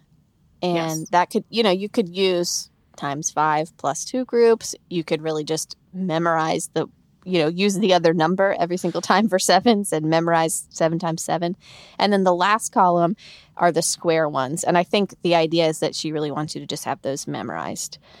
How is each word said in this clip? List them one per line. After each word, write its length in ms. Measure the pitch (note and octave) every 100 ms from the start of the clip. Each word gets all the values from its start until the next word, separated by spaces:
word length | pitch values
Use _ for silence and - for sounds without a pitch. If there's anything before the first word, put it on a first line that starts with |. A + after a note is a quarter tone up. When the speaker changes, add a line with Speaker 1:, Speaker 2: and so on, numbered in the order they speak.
| _ _ _ _ _ _
Speaker 1:
And 380 | F3+ E3+ E3 D#3+
Speaker 2:
Yes. 100 | D#3+
Speaker 1:
that 220 | F3+ F3
could, 120 | A3 -
you 140 | A3
know, 80 | A3
you 180 | F#3 G#3
could 180 | - F3
use 640 | F3+ F#3+ F3 F3 - - _ _ -
times 360 | C#3+ C#3+ D#3+
five 440 | D3+ D#3 D3+ D#3+ -
plus 280 | C#3+ C#3 -
two 200 | B3+ B3+
groups. 500 | A#3 A#3 A3+ - - _
You 140 | F3+
could 200 | D#3+ D#3+
really 200 | D#3+ D#3
just 320 | D3 D#3 - - _
memorize 800 | F#3 F#3 D#3+ E3+ D#3+ D#3+ E3+ -
the, 140 | E3 - _ _ _ F#3
you 140 | F3+
know, 100 | D3+
use 260 | F3 G3+ F#3+
the 180 | G3
other 200 | F3 E3
number 420 | E3+ D#3+ F#3 G3 -
every 200 | E3+ F3+
single 240 | F3 E3+
time 260 | - F#3 A3
for 100 | F#3
sevens 540 | - F#3 A#3 G#3 G3
and 140 | D#3 D#3
memorize 600 | E3 E3+ E3 E3 - -
seven 280 | - E3 E3
times 240 | E3+ D#3+
seven. 360 | - E3 E3+ - - - - -
And 140 | G3
then 100 | G3
the 100 | F#3
last 380 | F3 F#3+ A3 -
column 460 | A#3 F3+ F3 E3+ - - - _ -
are 140 | F3
the 100 | D3+
square 480 | - - E3+ D#3+ D3+
ones. 340 | C#3+ C3 E3+
And 140 | - F3
I 60 |
think 300 | F3 G#3 F#3+ -
the 120 | F3 E3+
idea 320 | D#3+ E3+ D#3+
is 120 | D#3+
that 140 | -
she 200 | - D#3+
really 180 | D3+ D3+
wants 240 | C#3+ D#3 -
you 60 |
to 60 | C#3+
just 180 | D3 -
have 160 | C3+
those 260 | - C#3 -
memorized. 720 | C#3+ G2 E2 D2+ G#2 - - _ -